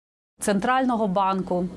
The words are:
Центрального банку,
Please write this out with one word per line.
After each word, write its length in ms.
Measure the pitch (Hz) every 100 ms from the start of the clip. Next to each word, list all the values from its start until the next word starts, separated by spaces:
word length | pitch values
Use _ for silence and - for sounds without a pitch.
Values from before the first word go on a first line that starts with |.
| _ _ _ _
Центрального 680 | - 196 233 262 254 233 214
банку, 580 | 185 190 190 180 180 180